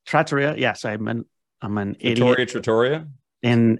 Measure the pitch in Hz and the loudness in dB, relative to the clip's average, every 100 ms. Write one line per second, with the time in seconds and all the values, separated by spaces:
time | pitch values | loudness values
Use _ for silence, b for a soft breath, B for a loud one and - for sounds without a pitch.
0 | - 151 151 143 143 156 123 104 117 107 | -2 0 0 0 -2 0 -2 -2 -6 -6
1 | 110 117 110 _ _ _ 104 104 101 - | -4 -6 -8 _ _ _ -6 -4 -4 -4
2 | 123 117 123 123 120 117 107 110 127 156 | -2 2 2 2 0 -4 0 2 2 0
3 | 156 139 _ _ 120 117 117 110 | -6 -18 _ _ 2 4 4 2